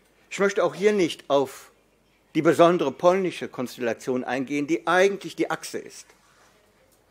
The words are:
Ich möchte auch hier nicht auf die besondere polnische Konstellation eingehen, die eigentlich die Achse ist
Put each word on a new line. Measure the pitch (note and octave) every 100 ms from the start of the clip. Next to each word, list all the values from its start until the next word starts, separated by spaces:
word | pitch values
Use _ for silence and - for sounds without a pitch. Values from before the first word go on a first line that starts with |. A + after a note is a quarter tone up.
| _ _ -
Ich | -
möchte | G3 G3+
auch | F3 D#3
hier | G3+
nicht | G#3 D#3+ - -
auf | C#3+ C3 - - _ _ _ _ _ _ D#3
die |
besondere | D#3 D3 E3+ F3 D3
polnische | B2 F3 F#3+ F3+ - A#2+
Konstellation | - B2 - A#2+ G#2+ - B2
eingehen, | - B2+ B2+ D3 C#3+
die | E3 -
eigentlich | F3 G3 G3 E3 -
die | E3
Achse | D#3+ - -
ist | - - - _ _ _ _ _ _ _ _ _ _